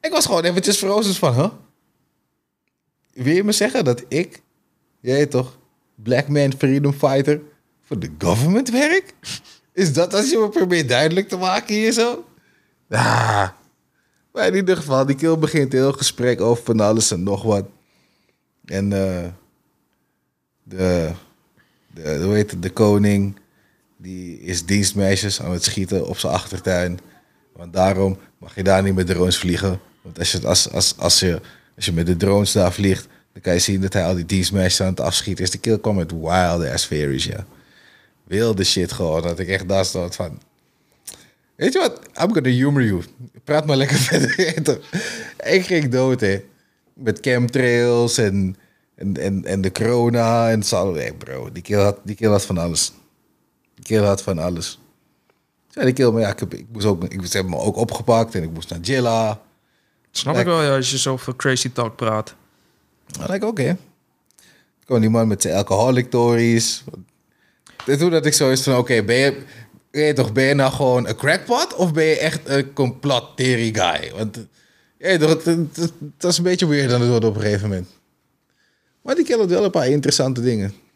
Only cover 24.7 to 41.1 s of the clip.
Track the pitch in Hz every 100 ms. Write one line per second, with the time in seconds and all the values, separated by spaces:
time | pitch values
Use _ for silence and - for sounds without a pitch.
24.7 | 101 95 101 98 98 104 95 - 90 -
25.7 | - 92 98 73 - - 90 - 92 92
26.7 | 90 90 87 - _ _ _ _ - 87
27.7 | 90 92 95 98 95 - _ - - 95
28.7 | 95 98 95 87 87 92 90 90 85 95
29.7 | 92 - _ - 82 90 95 60 90 -
30.7 | - - - 87 - 92 82 - - _
31.7 | - - 82 85 87 98 101 101 - 90
32.7 | 87 98 92 - _ _ - 92 90 -
33.7 | 98 95 98 85 92 82 95 90 101 92
34.7 | - 95 92 71 - - 92 92 - -
35.7 | 107 - 101 80 82 80 92 90 85 80
36.7 | 64 - 76 71 67 - - - - _
37.7 | _ - _ _ _ _ 95 117 104 92
38.7 | - 87 - 87 80 85 85 87 95 92
39.7 | 95 95 90 87 - 90 69 _ _ _
40.7 | _ _ _ -